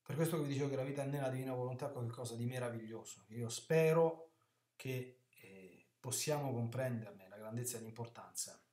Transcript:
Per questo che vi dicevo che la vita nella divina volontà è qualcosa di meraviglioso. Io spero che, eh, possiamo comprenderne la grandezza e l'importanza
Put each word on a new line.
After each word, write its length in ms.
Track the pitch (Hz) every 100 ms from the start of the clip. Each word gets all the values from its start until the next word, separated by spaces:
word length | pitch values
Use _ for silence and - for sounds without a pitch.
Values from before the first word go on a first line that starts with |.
Per 140 | -
questo 220 | 135 165 165
che 60 |
vi 60 | 143
dicevo 200 | 135 143
che 60 |
la 80 | 131
vita 200 | 139 139
nella 260 | 139 143 131
divina 240 | 127 131
volontà 360 | 127 127 123 143
è 20 |
qualcosa 440 | 135 117 117 117
di 100 | 117
meraviglioso. 800 | 120 127 123 113 110 110 - - -
Io 200 | 113 117
spero 840 | - - 160 160 160 165 - - _ _ _ _
che, 480 | - 131 127 127 - _
eh, 600 | - 95 95 92 - _ _
possiamo 520 | 127 117 - 147 139
comprenderne 760 | 120 117 123 127 117 110 - -
la 80 | 110
grandezza 400 | 110 117 120 113
e 40 |
l'importanza 800 | 113 113 117 - 92 - - - _